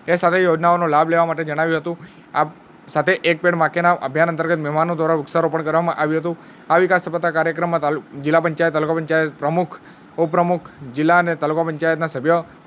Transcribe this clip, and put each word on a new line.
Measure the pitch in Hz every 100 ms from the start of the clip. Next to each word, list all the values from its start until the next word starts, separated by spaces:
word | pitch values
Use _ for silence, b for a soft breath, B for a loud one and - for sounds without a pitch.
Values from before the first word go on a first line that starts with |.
| -
એ | 175
સાથે | 175 180
યોજનાઓનો | 185 160 170 175 170
લાભ | 147 160
લેવા | 170 165
માટે | 160
જણાવ્યું | 156 147 165 160
હતું. | 165 170 B B -
આ | - 151 - - - -
સાથે | 156 147 -
એક | 165 165
પેડ | 175
માં | 170 156
કે | 175
નામ | 175 175 135
અભિયાન | 151 170
અંતર્ગત | 160 165 170
મહેમાનો | 147 151 170 165
દ્વારા | 160 165
વૃક્ષારોપણ | 143 170 165 160
કરવામાં | 156 160 170 -
આવ્યું | 151 156
હતું. | 165 165 B B -
આ | 165
વિકાસ | 185 180
સપ્તાહ | 175 165 170
કાર્યક્રમમાં | 160 160 160 170 165
તાલુ-, | 143 147 107 143
જિલ્લા | 143 165
પંચાયત, | 165 156 165
તાલુકા | 156 151
પંચાયત | 165 156 160 156 131
પ્રમુખ, | 143 170 175 - B B B -
ઉપપ્રમુખ, | 165 175 175 175 - - 135
જિલ્લા | 127 156 175
અને | 170 160
તાલુકા | 151 156
પંચાયતના | 165 151 165 160 160
સભ્યો, | 135 147 170 156 B